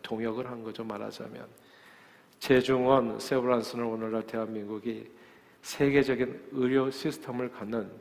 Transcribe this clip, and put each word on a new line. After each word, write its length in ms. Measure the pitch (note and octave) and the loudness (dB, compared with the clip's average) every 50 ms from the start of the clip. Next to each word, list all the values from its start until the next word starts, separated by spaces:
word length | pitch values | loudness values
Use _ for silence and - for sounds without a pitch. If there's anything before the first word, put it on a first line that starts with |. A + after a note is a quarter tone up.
동역을 480 | - - A#2 A2 A2+ A2+ A2 A#2+ B2+ B2 | -8 -6 -4 -2 -2 -2 -2 -4 -6 -6
한 140 | B2 A#2 A2 | -8 -8 -10
거죠, 200 | A2 A2 - A#2 | -10 -8 -8 -6
말하자면. 640 | A2+ G#2 G2+ G#2+ G#2+ - - A#2 A2+ A#2+ B2 A#2+ A2+ - - - - - - - - - - - - - - _ _ _ _ | -6 -6 -6 -8 -8 -8 -10 -12 -12 -12 -14 -16 -16 -20 -20 -20 -20 -20 -20 -20 -20 -20 -20 -20 -20 -20 -20 _ _ _ _
재중원 800 | - - C3+ B2+ B2+ C3 C3+ B2+ B2+ B2+ C3+ C3+ A#2+ A#2 G#2+ A2 | 2 6 6 6 6 4 2 4 6 6 6 6 6 2 -2 -6
세브란스는 640 | - - C#3+ C3 A#2+ B2+ B2 A#2 A2 - - A#2+ A#2+ | -2 0 2 2 4 4 2 2 2 -2 -4 -4 -4
오늘날 420 | A2+ A2 A2 A2+ A2 A2 A2 A2 | -2 -2 -4 -4 -2 -2 -4 -4
대한민국이 840 | - - A2+ A2 G#2+ A2 G#2+ G#2 G#2 A2 G#2 G#2 A#2+ A2 A2 - - - - - - - - _ _ _ _ | -4 -4 -4 -4 -4 -6 -8 -6 -6 -8 -6 -6 -6 -6 -6 -10 -16 -18 -20 -20 -20 -20 -20 _ _ _ _
세계적인 880 | - - - - C#3+ C#3 C#3 C#3 C3 B2+ B2+ A#2+ B2+ B2 - - - - | -14 -10 0 2 4 6 6 6 4 4 2 2 0 -2 -2 -8 -12 -6
의료 380 | - C3 B2+ B2+ C3 C3+ C3 C3+ | -2 0 2 4 4 4 4 2
시스템을 640 | C3+ - - D#3 C#3+ - - - B2 B2 B2+ A#2+ | -2 -2 -4 -4 -4 -4 -8 -8 -6 -4 -6 -6
갖는 400 | - - G#2+ G#2 A#2 A2+ G2+ F#2+ - - | -6 -8 -8 -4 -4 -4 -4 -6 -10 -16